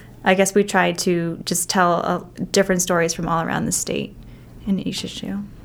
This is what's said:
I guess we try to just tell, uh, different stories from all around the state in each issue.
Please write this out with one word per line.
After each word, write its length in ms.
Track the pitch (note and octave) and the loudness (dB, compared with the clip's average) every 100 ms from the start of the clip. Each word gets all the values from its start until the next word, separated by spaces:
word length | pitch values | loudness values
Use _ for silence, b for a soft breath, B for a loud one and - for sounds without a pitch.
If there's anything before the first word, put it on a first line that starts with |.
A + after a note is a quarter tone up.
| B B | B B
I 120 | - F#3+ | 2 4
guess 180 | G3 | 4
we 100 | G#3 | 4
try 280 | G3+ F#3+ F3 | 4 4 2
to 480 | E3+ F#3+ F3 E3+ E3 | 2 0 0 0 -4
just 260 | - F3 - | -4 -4 0
tell, 360 | G3 F3 E3+ - | 2 4 2 0
uh, 140 | F3+ F3 - F3+ | -2 -4 -10 0
different 300 | G3 G3 F#3 | 2 4 2
stories 320 | F3 F3 E3+ | 2 2 2
from 140 | E3+ E3 | 0 -2
all 160 | E3 | 0
around 220 | D#3+ - D#3 | 0 -2 -2
the 60 | |
state 440 | - - - - - B B B - - | -2 -2 -4 -6 -10 B B B -8 -2
in 120 | F#3+ | -2
each 240 | - F#3+ | -2 -6
issue. 360 | - - - G3 G3+ - | -8 -8 -8 -8 -8 -14